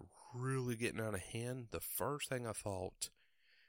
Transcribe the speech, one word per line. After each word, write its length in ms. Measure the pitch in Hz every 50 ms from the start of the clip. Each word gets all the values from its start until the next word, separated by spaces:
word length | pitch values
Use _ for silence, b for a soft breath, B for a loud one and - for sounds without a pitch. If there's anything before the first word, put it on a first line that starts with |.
| - - - - - - -
really 380 | 120 127 131 131 131 123 123 117
getting 260 | 113 117 - - 104
out 140 | 113 110 104
of 60 | 95
hand, 480 | - - - 113 120 123 127 131 120 -
the 80 | - 82
first 500 | - - - - 90 131 147 147 - -
thing 160 | 131 123 120
I 60 | 113
thought 600 | 101 - - 104 98 92 95 - - - - - - b b b b b b b b b b